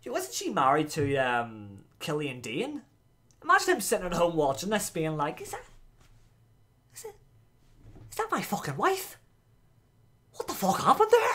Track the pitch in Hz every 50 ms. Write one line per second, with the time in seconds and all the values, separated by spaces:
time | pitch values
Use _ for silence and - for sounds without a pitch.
0 | - 254 240 339 359 - - - 403 330 220 175 139 131 143 151 156 151 - 160
1 | 143 139 139 135 131 123 120 120 117 117 110 107 104 101 98 101 - _ _ _
2 | - - 151 151 151 139 127 127 120 117 113 151 226 285 302 277 - _ _ _
3 | _ _ _ _ _ _ _ _ - 311 370 392 381 359 359 240 196 - 233 202
4 | 185 180 175 165 175 170 165 160 147 135 135 139 175 196 220 208 208 - - 170
5 | 156 156 156 151 147 151 - - 403 - - 480 - - - - - - _ _
6 | - _ - - - _ _ _ _ _ _ _ _ _ _ _ _ _ _ -
7 | - 440 403 - _ _ _ _ _ _ _ _ _ _ - - - - - -
8 | - - - - 440 427 359 262 - - 208 185 - - 135 147 240 359 381 381
9 | - - - - _ _ _ _ _ _ _ _ _ _ _ _ _ _ _ _
10 | _ _ _ _ _ _ _ - - - - - 196 185 190 - - - 277 -
11 | 427 427 - 480 - 494